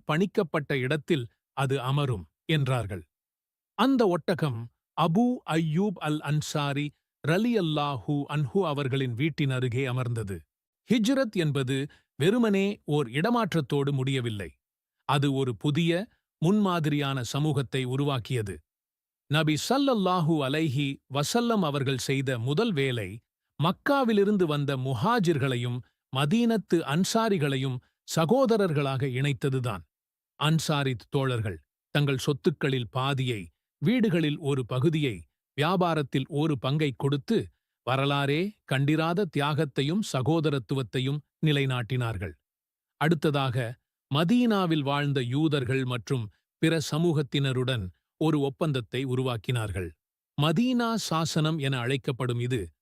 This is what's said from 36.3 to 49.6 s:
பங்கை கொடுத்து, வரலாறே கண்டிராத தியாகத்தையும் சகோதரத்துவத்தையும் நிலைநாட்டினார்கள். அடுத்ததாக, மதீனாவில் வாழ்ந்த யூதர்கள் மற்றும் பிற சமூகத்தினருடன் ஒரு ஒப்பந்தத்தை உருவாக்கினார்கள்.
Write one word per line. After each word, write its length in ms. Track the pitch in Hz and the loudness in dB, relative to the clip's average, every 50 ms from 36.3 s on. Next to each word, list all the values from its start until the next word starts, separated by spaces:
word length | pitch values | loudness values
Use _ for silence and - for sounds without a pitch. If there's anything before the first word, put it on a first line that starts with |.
| 160 139 156 165 147 - | -2 -2 0 0 0 0
பங்கை 360 | - 131 143 156 156 143 123 | 0 0 0 0 0 0 -2
கொடுத்து, 420 | - 147 139 143 143 - - 226 196 - - _ _ _ _ _ _ - | -2 -2 0 0 -2 0 0 0 0 0 -4 _ _ _ _ _ _ -4
வரலாறே 760 | 117 127 135 139 143 143 143 143 139 143 156 185 208 - _ _ | -2 -2 0 0 0 0 0 0 0 0 0 -2 -4 -6 _ _
கண்டிராத 600 | - 135 131 143 143 156 156 160 165 175 185 208 160 - | -4 -2 0 2 2 2 2 2 0 0 0 -2 -2 -2
தியாகத்தையும் 640 | 143 143 147 151 135 160 139 - - 135 143 170 220 202 - - | -2 0 0 0 0 -2 -2 -2 -2 -2 0 0 -2 -2 -2 -2
சகோதரத்துவத்தையும் 1080 | 131 117 127 160 170 147 156 143 139 110 - 143 135 131 - - 135 127 131 147 151 - _ _ - - | -2 0 2 2 2 2 0 0 -2 -4 -4 -4 -4 -4 -4 -4 -4 -2 -2 -2 -4 -6 _ _ -2 0
நிலைநாட்டினார்கள். 840 | 156 147 143 135 135 131 123 120 101 127 127 120 113 110 90 95 82 71 _ _ _ _ _ _ _ _ _ _ _ _ | 2 2 2 2 0 -2 -2 -4 -2 -2 -2 -2 -2 -4 -4 -6 -8 -10 _ _ _ _ _ _ _ _ _ _ _ _
அடுத்ததாக, 600 | - 143 160 170 147 - 160 143 143 135 131 110 131 120 113 120 - _ _ _ _ _ - | -2 0 2 2 2 2 0 0 0 0 -2 -2 -4 -4 -6 -8 -12 _ _ _ _ _ -4
மதீனாவில் 720 | 131 147 175 170 240 247 247 233 214 196 185 170 160 160 135 | 0 0 2 4 4 4 4 4 2 2 2 2 0 0 0
வாழ்ந்த 400 | 139 139 143 143 143 135 139 123 | 0 -2 0 0 0 0 0 -2
யூதர்கள் 640 | 120 127 143 160 156 143 143 127 120 135 131 131 | -2 0 0 0 2 2 0 0 0 -2 -2 -2
மற்றும் 460 | 123 123 123 - - 143 123 113 104 - _ _ _ _ - | -2 -4 -6 -4 -4 -4 -4 -4 -6 -12 _ _ _ _ -2
பிற 220 | - 160 165 165 - - | 0 2 2 0 -2 -2
சமூகத்தினருடன் 920 | 147 151 170 175 156 151 147 - - 147 139 135 127 127 127 127 131 113 92 90 - _ _ _ _ - | 0 0 2 2 2 2 0 0 -2 -2 0 0 0 0 0 -2 -2 -2 -4 -6 -10 _ _ _ _ -2
ஒரு 200 | 156 160 156 147 | 0 2 2 2
ஒப்பந்தத்தை 640 | 139 139 135 - 170 156 139 127 113 - - 123 139 | 0 0 -2 -2 -2 -2 0 -2 -4 -4 -6 -4 -4
உருவாக்கினார்கள். 840 | 131 123 131 131 131 120 110 - - 127 120 | -2 -2 0 0 0 -2 -4 -4 -4 -2 -2